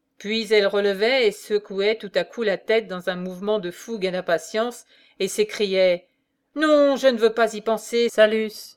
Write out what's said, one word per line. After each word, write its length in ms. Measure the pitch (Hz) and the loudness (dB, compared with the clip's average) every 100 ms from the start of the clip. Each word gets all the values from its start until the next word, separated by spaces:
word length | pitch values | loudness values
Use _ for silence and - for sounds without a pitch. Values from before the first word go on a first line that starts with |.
| _ _ | _ _
Puis 340 | 202 220 208 | -6 -4 2
elle 140 | 214 196 | 2 4
relevait 600 | 202 202 190 220 269 214 | 2 0 0 0 2 0
et 60 | |
secouait 640 | 196 - 208 - 196 208 220 | -2 -4 -4 -4 -2 -2 -2
tout 160 | 202 | -4
à 100 | 185 | -4
coup 180 | 170 - | -4 -4
la 160 | 214 175 | -4 -2
tête 280 | - 220 196 | 0 0 0
dans 220 | 180 190 | -6 -6
un 80 | 180 | -6
mouvement 420 | 185 180 202 214 | -8 -6 -4 -2
de 120 | 175 | -4
fougue 340 | - - 226 | -10 -10 -6
et 60 | 185 | -4
d'impatience, 760 | 180 180 165 - 214 240 233 - _ _ - | -4 -2 -2 -2 -4 -4 -6 -18 _ _ -6
et 80 | 196 | -4
s'écriait : « 840 | - 208 - 202 190 185 175 - _ _ _ _ | -2 -2 -2 -2 2 2 2 -4 _ _ _ _
Non, 420 | 285 311 294 285 262 | -2 2 4 4 4
je 100 | 262 | 2
ne 100 | 233 | 4
veux 160 | 220 | 2
pas 220 | 220 220 | 2 0
y 80 | 214 | -2
penser, 480 | 226 214 - 233 233 | -4 -4 -2 0 2
Salus. 680 | - 214 220 220 - - | 4 4 2 -4 -10 -18